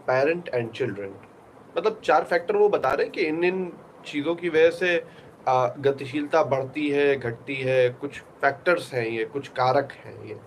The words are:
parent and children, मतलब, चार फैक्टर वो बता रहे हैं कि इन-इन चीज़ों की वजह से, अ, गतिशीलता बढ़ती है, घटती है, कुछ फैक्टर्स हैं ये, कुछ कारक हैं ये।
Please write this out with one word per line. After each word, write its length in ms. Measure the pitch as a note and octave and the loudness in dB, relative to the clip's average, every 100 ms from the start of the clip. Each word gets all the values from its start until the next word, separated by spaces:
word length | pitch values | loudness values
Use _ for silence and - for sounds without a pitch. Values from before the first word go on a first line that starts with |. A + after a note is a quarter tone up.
| - | -2
parent 400 | C3 C#3+ F3 - B2 | 0 2 -2 -4 -4
and 160 | A#2 | -4
children, 380 | - A#2+ G2 G2 F#2+ - - - - - F3 | -4 -6 -6 -10 -14 -20 -20 -20 -20 -10 -4
मतलब, 240 | G#3 A3 | -4 -2
चार 200 | - D#3 | 2 2
फैक्टर 320 | E3 F3 - G#3 | 2 -2 0 4
वो 140 | G#3 | 4
बता 220 | D#3+ - | 4 0
रहे 120 | - | 0
हैं 100 | - | -2
कि 80 | - | -2
इन-इन 520 | D#3 D#3+ F3+ F#3 F3+ D#3 - - - | -2 0 0 0 -6 -10 -20 -20 -8
चीज़ों 300 | D3+ D3+ E3+ | -4 -4 -4
की 140 | F3 | 0
वजह 200 | D#3 E3 | 4 4
से, 360 | E3 F3+ E3 E3 - - - C3 | 4 0 0 -2 -16 -20 -6 0
अ, 280 | B2+ B2 C#3+ | 2 2 2
गतिशीलता 640 | C#3 C3+ C3 D3 C#3+ E3 | 0 0 -4 -6 0 2
बढ़ती 460 | D3 C3+ C3 D3+ D3 | 2 0 -2 -4 -2
है, 260 | C#3+ C#3+ C3+ | 2 2 2
घटती 400 | A#2 A#2 C3+ C3+ | -2 -6 -8 -4
है, 340 | C3 C3 B2 | 2 4 4
कुछ 300 | B2 C#3 - | 0 -10 -10
फैक्टर्स 760 | - - C#3 C#3 F3+ F3 - | -18 -2 0 2 0 0 0
हैं 140 | B2+ A2+ | -4 -2
ये, 180 | A2+ A2 | -4 -4
कुछ 220 | - - | -6 -8
कारक 440 | - B2+ C#3+ - | -2 2 2 0
हैं 340 | - G#2+ G#2 G#2+ | -8 -18 -16 -14
ये। 140 | G#2+ | -16